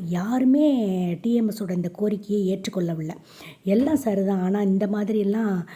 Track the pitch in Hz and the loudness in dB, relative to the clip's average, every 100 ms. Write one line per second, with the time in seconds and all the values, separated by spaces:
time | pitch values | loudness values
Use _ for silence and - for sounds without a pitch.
0 | 170 175 202 254 262 285 302 262 202 185 | -4 -4 -2 2 4 4 4 2 0 0
1 | 180 170 233 233 220 196 185 180 175 - | -2 -2 0 0 0 -2 -4 -4 -4 -2
2 | 208 208 - 208 185 190 196 190 170 160 | -2 -2 -2 -2 0 -2 -4 -4 -4 -4
3 | 156 - - - - - 190 214 277 294 | -8 -12 -18 -20 -20 -8 0 2 4 0
4 | 233 196 196 190 185 202 202 190 202 208 | 0 0 2 2 2 2 2 2 0 -2
5 | 208 220 196 214 220 185 165 | 0 0 0 0 0 -2 -6